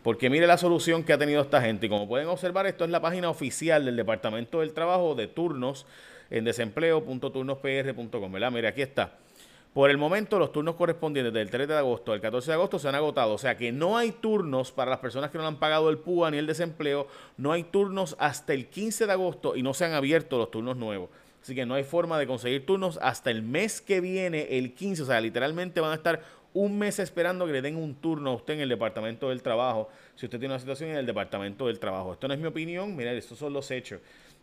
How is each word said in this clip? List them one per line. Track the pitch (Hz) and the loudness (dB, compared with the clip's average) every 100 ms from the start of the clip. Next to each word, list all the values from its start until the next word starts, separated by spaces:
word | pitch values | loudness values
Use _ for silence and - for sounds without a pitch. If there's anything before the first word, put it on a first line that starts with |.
porque | 117 113 127 | 0 2 4
mire | 147 170 | 6 8
la | 170 | 8
solución | 175 170 170 165 | 6 4 4 2
que | 165 | 4
ha | 147 | 4
tenido | 147 147 | 4 2
esta | 139 143 | 4 4
gente. | 117 104 107 | 4 2 0
Y | |
como | 104 104 | 0 0
pueden | 123 160 | -2 0
observar, | 175 180 185 196 | -2 0 0 0
esto | 185 | 0
es | 170 | 0
la | 170 | 0
página | 165 180 175 | 0 0 -2
oficial | 156 135 - 160 156 131 | -2 -4 -2 4 4 4
del | 120 | 0
Departamento | 110 110 117 110 117 165 | 0 0 -2 -4 -2 -2
del | 156 | -2
Trabajo | 156 170 180 170 | 0 2 2 2
de | 131 104 | 0 -2
turnos, | - 170 139 127 135 - - - - - | -2 -2 -2 -4 -6 -12 -20 -20 -20 -6
en | 113 | -2
desempleo | 113 107 113 151 165 160 | 0 0 -2 0 2 2
punto | 156 127 135 | 0 -6 -6
turnos | 131 131 135 | -4 -4 -4
P | 139 135 | -2 -2
R | 135 | -2
punto | 120 117 117 | -4 -6 -6
com, | 95 | -6
¿verdad? | 95 120 | -2 -2
Mira, | 120 110 | 0 0
aquí | 113 | 0
está. | 135 - 92 - - - - - _ | -2 -2 -4 -6 -20 -20 -20 -20 _
Por | 139 139 | 6 6
el | 143 | 6
momento, | 151 196 208 202 | 2 0 2 2
los | 143 | 2
turnos | 147 156 165 | 0 -2 0
correspondientes | 170 165 156 139 120 | 0 0 -2 0 0
del | 110 101 | 0 0
tres | 123 143 | -2 0
de | 151 | 2
agosto | 131 113 - | 2 0 -2
al | 104 | -2
catorce | 110 123 139 | -2 -2 0
de | 160 | 2
agosto | 196 190 | 2 0
se | 139 | 0
han | 139 | 0
agotado. | 151 143 113 | 0 2 2
O | 107 | 2
sea | 131 117 | 0 0
que | 120 | -2
no | 131 170 226 | 0 2 2
hay | 233 | 0
turnos | 233 220 214 165 131 127 | 0 0 0 2 -2 -2
para | - 127 | -2 -2
las | 131 | -2
personas | 127 123 147 | -4 -4 -4
que | 165 | -4
no | |
le | 156 | -4
han | 151 | 0
pagado | 156 156 156 | 2 4 4
el | 151 | 2
pua | 175 175 165 | 0 2 2
ni | 147 | 2
el | 156 | 0
desempleo. | 156 170 160 147 143 139 - - - | -2 -4 -2 0 0 -2 -10 -18 -4
No | 139 | 0
hay | 170 | 0
turnos | 165 196 196 190 170 - | 0 2 2 0 -4 0
hasta | 147 131 - | 0 0 -2
el | 139 117 | -4 -4
quince | - 220 202 214 | -6 -4 0 2
de | |
agosto | 190 180 - 143 120 | 2 0 -2 -2 0
y | |
no | 131 131 | 0 0
se | 170 | 0
han | |
abierto | 151 139 160 - 127 | 2 4 2 4 0
los | 110 | 0
turnos | 113 123 127 | -2 -6 -4
nuevos. | 110 98 90 - - _ | -4 -6 -8 -14 -20 _
Así | - | -10
que | 131 120 | -6 -2
no | 135 | -2
hay | |
forma | 139 170 170 160 | 0 0 2 0
de | 127 | 0
conseguir | 127 120 135 135 | -2 -2 -2 0
turnos | 190 185 160 | 0 0 0
hasta | 127 117 131 | -2 0 0
el | 110 | -2
mes | 110 151 214 - | -2 0 -2 -2
que | - 190 | 0 0
viene, | 185 185 185 156 147 127 | 0 -2 -2 -2 -2 -2
el | 127 | -2
quince. | - 196 170 | -4 -4 -2
O | 131 | 0
sea, | 117 | 2
literalmente | 113 120 135 165 180 170 | 2 0 -2 -2 -4 0
van | 156 | 0
a | 156 | 0
estar | 170 165 - - _ | 0 -2 -4 -20 _
un | 185 202 208 | -2 0 0
mes | 208 202 | -2 -2
esperando | 175 - 170 185 175 | -2 0 0 0 -2
que | |
le | 135 | -2
den | 139 160 | -2 -4
un | 156 | -6
turno | 135 160 156 139 | -4 -2 -2 -2
a | |
usted | 117 - 151 | -4 -4 -4
en | |
el | 139 | -2
Departamento | 113 110 113 110 113 135 | 0 -2 -2 -6 -4 -4
del | 127 | -2
Trabajo, | 123 113 127 113 110 - - - | 0 2 2 0 -4 -10 -20 -14
si | 120 | -10
usted | 120 | -6
tiene | 135 131 | -6 -6
una | |
situación | 127 135 160 | -6 -8 -6
en | 151 | -4
el | 120 | -2
Departamento | 101 95 101 101 98 127 | -4 -4 -4 -6 -4 -4
del | 117 | -2
Trabajo. | 104 95 92 | -4 -4 -6
Esto | 87 135 | -6 -6
no | |
es | 139 | -4
mi | 160 | -4
opinión, | 160 165 175 208 170 | -6 -6 -6 -6 -6
mira, | 120 | -4
estos | 123 - 113 | -6 -8 -10
son | 147 | -8
los | 139 135 | -6 -6
hechos. | 127 - 95 - - - - | -8 -8 -14 -16 -20 -20 -16